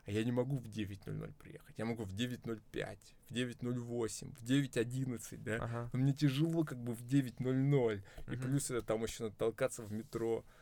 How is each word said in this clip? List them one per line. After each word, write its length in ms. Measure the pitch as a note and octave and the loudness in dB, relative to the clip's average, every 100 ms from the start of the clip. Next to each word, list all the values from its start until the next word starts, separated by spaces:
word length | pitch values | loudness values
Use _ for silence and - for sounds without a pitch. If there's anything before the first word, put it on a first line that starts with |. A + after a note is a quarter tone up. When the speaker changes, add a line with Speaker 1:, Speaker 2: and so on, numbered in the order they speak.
| - | -2
Speaker 1:
а 60 | |
я 100 | G#2 | 0
не 60 | A2+ | 2
могу 260 | B2 B2 C#3 | 0 0 -2
в 100 | A2+ | -4
девять 360 | G#2+ G2 G2 | -6 -6 -6
ноль 120 | - G2+ | -8 -8
ноль 160 | G#2+ | -8
приехать. 420 | - - - - - | -12 -16 -18 -16 -6
Я 80 | |
могу 200 | A2 A#2 | -4 -2
в 100 | G#2 | -4
девять 320 | F#2+ B2 B2 A#2 | -4 -4 -4 -6
ноль 140 | A2 - | -8 -6
пять, 460 | - - G#2 - - - | -6 -6 -8 -16 -20 -8
в 60 | |
девять 260 | A2+ B2 A#2 | -4 -4 -2
ноль 160 | A#2+ B2 | -4 -2
восемь, 500 | A#2+ A#2+ A2+ - - | -2 -2 -2 -4 -10
в 100 | - | -10
девять 320 | A2+ C3+ C#3 B2 | 2 4 4 0
одиннадцать, 640 | A#2 C3 C3+ A2+ - - | 0 0 -2 -2 -8 -10
да. 140 | A2 A2+ | -4 -2
Speaker 2:
Ага. 340 | A#2 A#2 A#2+ | -2 -4 -2
Speaker 1:
Но 60 | B2+ | 4
мне 140 | C3+ | 4
тяжело 500 | C#3 D3 C3 E3 E3 | 6 4 4 2 4
как 140 | D3+ B2 | 0 -2
бы 160 | A#2+ | -4
в 100 | A2+ | -6
девять 360 | A#2+ C#3 B2+ - | 2 2 2 -2
ноль 160 | B2+ C3 | 0 4
ноль. 440 | C#3 C#3+ A#2 G#2 - - - | 6 6 6 2 -4 -12 -6
И 80 | B2 | -4
Speaker 2:
Мгм. 60 | |
Speaker 1:
плюс 280 | C3 C#3 - | 0 0 2
это 120 | B2 | -2
там 200 | A2 A2 | 0 0
ещё 220 | A2+ - | 0 -4
надо 120 | A2+ G#2 | -6 0
толкаться 460 | A2+ G#2+ C3 - | 0 2 -2 -2
в 80 | G#2+ | -6
метро. 520 | G#2+ - A#2 A2+ A2+ - - | -6 -4 -2 0 0 -2 -20